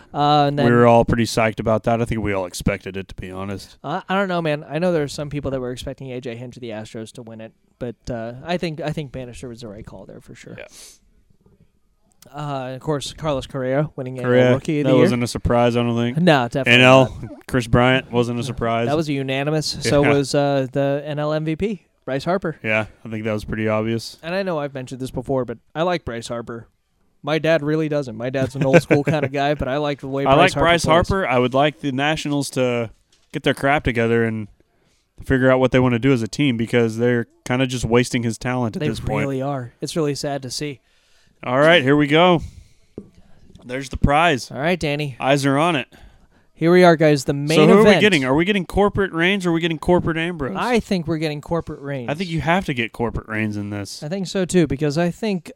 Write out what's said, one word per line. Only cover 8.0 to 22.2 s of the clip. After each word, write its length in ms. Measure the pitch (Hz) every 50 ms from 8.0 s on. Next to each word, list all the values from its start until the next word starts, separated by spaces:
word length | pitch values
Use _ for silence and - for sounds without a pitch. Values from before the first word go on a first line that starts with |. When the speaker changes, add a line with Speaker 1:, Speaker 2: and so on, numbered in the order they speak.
| _ -
Speaker 1:
uh, 240 | 127 113 113 117 120 127 143
I 140 | 165 175 175
think, 220 | - 170 151 139
I 100 | 151 151
think 180 | 147 165 151 127
Bannister 380 | - 131 127 123 117 - - 127
was 140 | 117 113
the 60 | 123 110
right 180 | 98 110 110
call 180 | - 107 95 101
there 160 | - 107 113
for 140 | - - -
sure. 220 | - - - 110 117
Speaker 2:
Yeah. 80 | - - - - - - - _ _ _ _ _ _ _ _ _ _ _ _ _ _ _ _ _ _ _ _ _ _ _ _ _ _ -
Speaker 1:
Uh, 400 | - 147 151 143 143 135 127 127 131
of 40 | 131
course, 320 | - 156 151 139 - -
Carlos 340 | - - - 160 143 131 123
Correa 440 | - - 139 127 127 131 139 156 147 -
winning 220 | - 131 127 131 127
A 40 |
L 60 | 123 123
Speaker 2:
Correa, 240 | 123 127 127 127
Speaker 1:
Rookie 280 | 123 131 - - 156 147
of 40 | 143
Speaker 2:
that 60 | 131
Speaker 1:
the 40 | 131
Year. 60 | 127
Speaker 2:
wasn't 200 | 123 123 123 120 120
a 20 |
surprise, 500 | 113 - 113 - - 120 120 120 120 117
I 60 | 120
don't 140 | 120 120 117
think. 220 | 117 117 120 127 156
Speaker 1:
No, 260 | 180 180 151 135 120 117
definitely 240 | - 139 131 123 120
Speaker 2:
N 60 | 123
L, 380 | 127 127 131 135 131 - - -
Speaker 1:
not. 240 | 120 107 - - _ -
Speaker 2:
Chris 180 | - 131 113
Bryant 460 | 117 120 120 123 127 131 131 127 -
wasn't 260 | 117 120 120 117 120 120
a 60 | 117
surprise. 420 | 117 113 120 117 113 117 113 117
Speaker 1:
That 100 | 123 143
was 120 | 160 160 151
unanimous. 580 | 143 135 135 135 131 135 139 151 156 156 147 - - -
So 220 | - 117 143 143
Speaker 2:
Yeah. 80 | 143 147 143
Speaker 1:
was, 200 | 143 139 - -
uh, 340 | 147 143 143 143 139 131 127
the 320 | 131 143 139 139 139 147 147
N 140 | 151 147 147
L 140 | 147 151
M 120 | 156 156 156
V 120 | 160 160
P, 300 | 151 190 226 214 - _ _ _ _ _
Bryce 200 | - 131 139